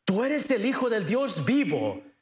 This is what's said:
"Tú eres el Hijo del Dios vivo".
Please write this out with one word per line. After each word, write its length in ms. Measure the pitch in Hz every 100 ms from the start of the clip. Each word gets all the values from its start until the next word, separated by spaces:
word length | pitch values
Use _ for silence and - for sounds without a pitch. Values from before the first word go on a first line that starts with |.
"Tú 180 | - 196
eres 260 | 262 294 -
el 120 | 247
Hijo 240 | 226 - 254
del 160 | 220
Dios 400 | 170 240 277 170
vivo". 580 | 135 277 285 139 107 95 - _